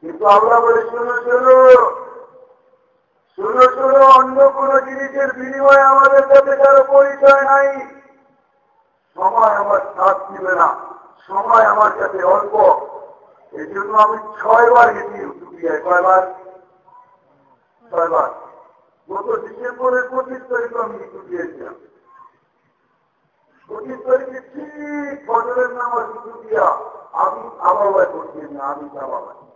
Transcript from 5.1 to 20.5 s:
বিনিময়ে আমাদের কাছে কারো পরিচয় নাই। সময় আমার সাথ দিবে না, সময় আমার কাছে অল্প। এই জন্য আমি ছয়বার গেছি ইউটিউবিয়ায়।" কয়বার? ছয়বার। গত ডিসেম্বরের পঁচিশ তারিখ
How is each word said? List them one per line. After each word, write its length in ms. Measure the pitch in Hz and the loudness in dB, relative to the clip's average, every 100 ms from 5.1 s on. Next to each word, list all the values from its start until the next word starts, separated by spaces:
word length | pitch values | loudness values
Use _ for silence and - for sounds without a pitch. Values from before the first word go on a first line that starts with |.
| 269 277 | -4 -6
বিনিময়ে 480 | 254 254 277 277 277 | -6 -10 -2 4 6
আমাদের 480 | 277 277 277 277 269 | 6 4 4 2 6
কাছে 280 | 277 269 277 | 4 4 2
কারো 280 | 277 277 | 4 4
পরিচয় 580 | 269 277 277 277 277 277 | 4 4 2 2 4 4
নাই। 380 | 269 277 277 277 262 - _ _ _ _ _ _ _ _ _ _ _ | 4 0 0 -4 -14 -20 _ _ _ _ _ _ _ _ _ _ _
সময় 400 | - 185 226 220 | -4 -2 2 2
আমার 260 | 208 202 196 - - | 0 -2 -2 -4 -2
সাথ 340 | 190 190 - | 0 0 -6
দিবে 220 | 196 185 | -10 -6
না, 240 | 175 160 - - - _ _ _ | 0 0 -2 -12 -20 _ _ _
সময় 380 | 190 220 226 | -8 0 2
আমার 260 | 220 202 208 214 | 4 2 0 0
কাছে 240 | 196 190 | -8 -4
অল্প। 320 | 180 196 208 214 190 165 - - - - _ _ _ | 0 0 -2 2 2 2 -4 -18 -20 -20 _ _ _
এই 140 | - 156 | -16 -14
জন্য 320 | 196 208 220 | -10 -4 2
আমি 200 | 214 - | 2 0
ছয়বার 760 | - - 214 226 233 247 240 | -12 -12 0 2 4 6 4
গেছি 280 | - - 202 | 0 -10 -12
ইউটিউবিয়ায়।" 580 | - - - 180 170 156 | -14 -16 -20 -12 -8 -6
কয়বার? 540 | 180 180 185 190 185 - - - _ _ _ _ _ _ _ _ _ _ _ _ 233 | -2 -2 2 0 0 -10 -20 -20 _ _ _ _ _ _ _ _ _ _ _ _ _
ছয়বার। 400 | 175 170 - - - - - _ _ _ _ _ | -4 -2 -2 -4 -8 -20 -20 _ _ _ _ _
গত 280 | 190 233 226 | -12 -6 -8
ডিসেম্বরের 680 | - - 247 247 254 254 254 | -8 -12 -12 -6 -4 -2 -4
পঁচিশ 280 | 254 262 254 | -8 -8 -12
তারিখ 380 | - | -8